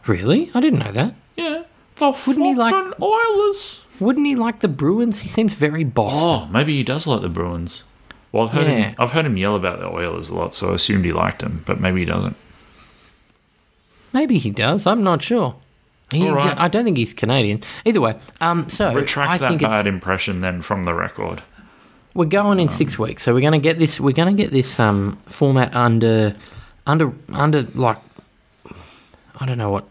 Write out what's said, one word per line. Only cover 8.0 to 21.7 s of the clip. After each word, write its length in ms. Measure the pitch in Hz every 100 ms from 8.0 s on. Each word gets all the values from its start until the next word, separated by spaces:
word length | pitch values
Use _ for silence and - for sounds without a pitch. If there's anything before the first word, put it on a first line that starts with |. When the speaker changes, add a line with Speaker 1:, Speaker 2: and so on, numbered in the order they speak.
| _ - _
Speaker 2:
Well, 140 | 110 113
I've 60 |
heard 140 | 143 156
Speaker 1:
Yeah. 60 | 123 104
Speaker 2:
him, 60 | 113
I've 120 | 120
heard 120 | 156 151
him 100 | 98
yell 200 | 98 104
about 240 | 90 87
the 80 | 90
Oilers 400 | 85 87 85 85
a 60 | 87
lot, 180 | 87
so 180 | - 92
I 40 | 92
assumed 280 | - 101 87
he 60 |
liked 280 | 82 90 -
them, 240 | - 82 -
but 160 | 92
maybe 200 | 92 92
he 40 | 85
doesn't. 300 | 87 92 - - - - - - _ _ _ _ _ _ _ _ _ _ _ _
Speaker 1:
Maybe 240 | 254 294 202
he 120 | 107
does. 360 | 104 113 196 185
I'm 160 | 226
not 180 | 196 160
sure. 340 | - 233 135 - _ _ _ _ _
He, 160 | 151 180
Speaker 2:
All 80 | 143
right. 200 | 143 135
Speaker 1:
I 100 | 170
don't 160 | 196
think 140 | 240 143
he's 160 | 110
Canadian. 480 | - 110 131 104 104 - -
Either 160 | 220 214
way, 160 | 117 107 - -
um, 300 | 170 170 147
so 240 | - 196
Speaker 2:
Retract 380 | 127 139 143 143
Speaker 1:
I 60 | 175
Speaker 2:
that 100 | 131
Speaker 1:
think 120 | 160
it's 60 | 113
Speaker 2:
bad 180 | 107 104
impression 540 | 95 92 95 - 90
then 200 | 92 87
from 220 | - 98
the 100 | 87
record. 480 | 85 87 - 98 87 - - -